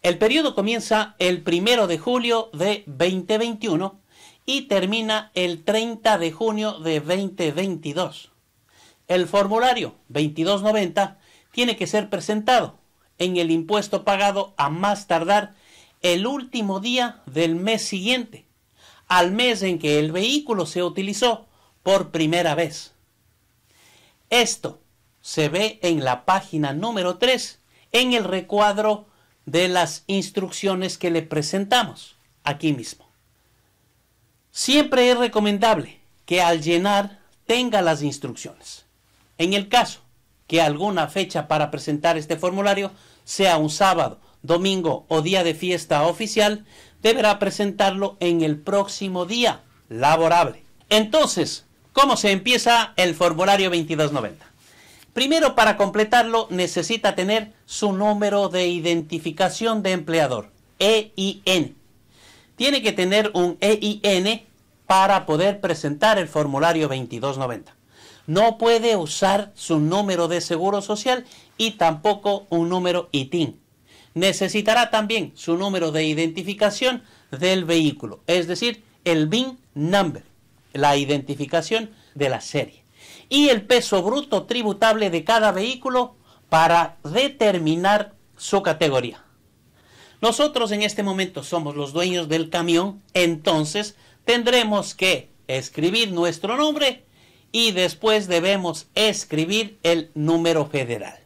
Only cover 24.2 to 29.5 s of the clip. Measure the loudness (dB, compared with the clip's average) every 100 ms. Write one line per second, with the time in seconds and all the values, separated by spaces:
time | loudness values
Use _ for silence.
24.2 | _ 0 0 -2 -10 -12 _ _ _ _
25.2 | -10 -2 -2 0 -2 -2 -2 0 0 0
26.2 | 0 0 0 -4 -2 -2 -4 -2 -2 0
27.2 | 0 0 -2 -14 _ _ _ 0 2 0
28.2 | 0 -4 -2 2 2 2 0 0 -4 _
29.2 | _ _ -2